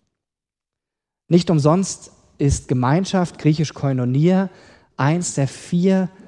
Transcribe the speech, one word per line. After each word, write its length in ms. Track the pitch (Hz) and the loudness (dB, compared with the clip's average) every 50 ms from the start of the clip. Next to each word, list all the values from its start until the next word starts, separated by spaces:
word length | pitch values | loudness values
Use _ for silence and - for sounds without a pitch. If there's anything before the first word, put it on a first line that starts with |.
| _ _ _ _ _ _ _ _ _ _ _ _ _ _ _ _ _ _ _ _ _ _ _ _ _ - | _ _ _ _ _ _ _ _ _ _ _ _ _ _ _ _ _ _ _ _ _ _ _ _ _ 2
Nicht 200 | 160 180 - - | 2 2 4 2
umsonst 640 | 170 151 131 151 165 190 196 - - - - - _ _ _ _ _ - | 0 2 4 2 2 2 0 -4 -8 -14 -16 -20 _ _ _ _ _ -2
ist 300 | 151 139 147 - - - | 0 0 0 -2 -2 -4
Gemeinschaft, 680 | 135 127 123 127 147 185 196 - - 190 175 - - - | -2 0 0 2 0 0 0 -2 -2 -2 -2 -2 -6 -2
griechisch 360 | - 151 156 156 151 - - | 0 0 0 0 -2 -6 -6
Koinonia, 760 | - - 139 131 127 123 123 127 139 156 180 185 190 196 185 - - - - - _ _ _ _ - | -6 -4 -4 -2 -2 -2 -2 0 2 2 2 2 2 0 -2 -8 -16 -20 -20 -20 _ _ _ _ -2
eins 380 | 127 143 160 180 175 - - | -2 0 0 -2 -4 -6 -4
der 120 | 147 135 127 | -4 -4 -4
vier 600 | - - - - 175 175 180 190 190 190 185 - - - - | -4 -10 -10 -4 -2 0 2 2 2 0 0 -4 -8 -14 -20